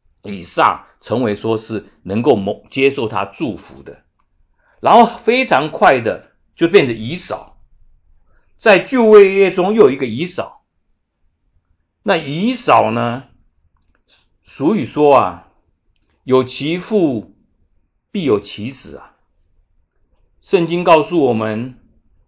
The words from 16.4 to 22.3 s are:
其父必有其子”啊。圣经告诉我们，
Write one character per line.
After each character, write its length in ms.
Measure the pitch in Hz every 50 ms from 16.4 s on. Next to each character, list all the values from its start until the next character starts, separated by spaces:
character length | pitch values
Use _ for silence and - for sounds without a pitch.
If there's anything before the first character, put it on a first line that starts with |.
其 360 | 127 123 - - 139 151 170 180
父 580 | 180 - 220 208 175 151 123 107 92 - _ _ _ _ _ _ _ _ _ _ _ _ _ _ _ _
必 140 | - 202 170
有 160 | 139 107 101
其 320 | - - - - 104 127
子” 240 | 135 - - 80 71 -
啊。 200 | - - _ _ _ _ _ _ _ _ _ _ _ _ _ _ _ _ _ _ _ _ _ _ _ _ _ _
圣 240 | _ - - 180 170
经 180 | 156 170 175 175
告 180 | 185 165 156
诉 180 | 147 - 175 170 139
我 80 | 123 113
们， 440 | 110 110 110 110 107 123 131 127 - _ _ _ _ _ _ _ _ _ _